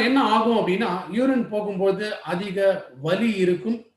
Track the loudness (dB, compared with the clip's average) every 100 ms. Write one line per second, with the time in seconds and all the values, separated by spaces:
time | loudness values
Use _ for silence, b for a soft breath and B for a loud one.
0 | 4 2 4 4 4 2 2 0 0 -4
1 | -4 0 2 0 -2 -4 -4 0 0 0
2 | -4 -8 -6 -6 -4 0 2 2 -4 -8
3 | -2 0 0 2 0 0 -2 -6 -8